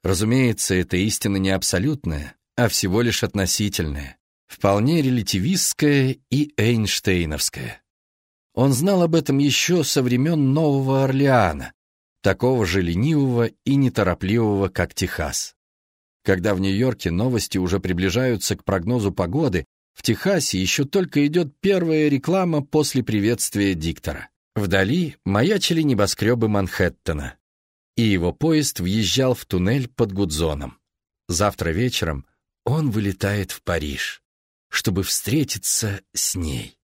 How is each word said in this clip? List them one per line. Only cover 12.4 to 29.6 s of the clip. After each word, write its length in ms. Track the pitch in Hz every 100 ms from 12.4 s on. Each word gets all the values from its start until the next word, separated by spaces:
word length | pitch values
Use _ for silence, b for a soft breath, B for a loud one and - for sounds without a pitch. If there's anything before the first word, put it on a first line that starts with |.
| 123 127 95
же 160 | 95
ленивого 720 | 87 85 135 151 135 120 113 _
и 120 | - 139
неторопливого, 920 | 131 - 92 85 95 113 110 101 95
как 260 | - 87 -
Техас. 580 | 90 - 73 - - _ _ _ _ _ _ _
Когда 320 | - 95 98 92
в 40 |
Нью-Йорке 520 | 95 98 127 113 87
новости 480 | 85 123 117 - 95
уже 200 | 90 92
приближаются 760 | 92 87 92 98 131 107 - 98
к 80 |
прогнозу 480 | - 95 87 123 101
погоды, 540 | 92 85 135 151 90 69 _ _
в 80 | -
Техасе 580 | - 110 185 185 - 95
еще 260 | 95 - 139
только 400 | 196 180 147 143
идет 280 | 170 156 _
первая 500 | 190 190 165 156 151
реклама 520 | 139 - 190 180 151
после 420 | 139 156 147 131
приветствия 680 | 123 107 101 120 - 101 101
диктора. 560 | 87 80 78 - 71 - _ _ -
Вдали 640 | 101 95 95 165 160 - -
маячили 560 | 101 147 208 - 165
небоскребы 680 | 151 110 101 - 107 120 110
Манхэттена, 880 | 104 92 - 90 - - 78 65 - _ _ _ _ _ -
и 80 |
его 300 | 113 95 87
поезд 460 | - 156 156 147 -
въезжал 540 | 90 107 98 135 131
в 120 | 120 -
туннель 420 | 92